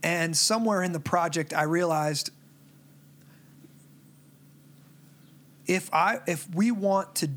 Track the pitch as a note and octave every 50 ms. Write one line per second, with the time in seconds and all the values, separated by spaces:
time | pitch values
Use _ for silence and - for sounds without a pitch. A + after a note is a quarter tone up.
0 | - E3 E3+ E3+ E3 E3+ E3 D3+ - - A3 A3+ A#3 A3+ G#3 F#3+ F3+ F3+ F3 E3
1 | D3 - - F3 E3+ E3 D3+ E3 D#3 D3 - D#3 D3+ D#3 D#3+ E3+ F3+ E3+ D#3+ D3+
2 | D3+ D3+ D3+ C#3+ - - - - - - - - - - - - - - - -
3 | - - - - - - - - - - - - - - - - - - - -
4 | - - - - - - - - - - - - - - - - - - - -
5 | - - - - - - - - - - - - - - F3+ F#3 F#3 - - D#3
6 | E3+ G3 A#3 - - - F3 D3+ - - F3 E3 G#3 A#3 A#3+ G3+ F#3+ G3+ F#3+ G3
7 | F#3+ F#3+ - - F3+ D#3 C#3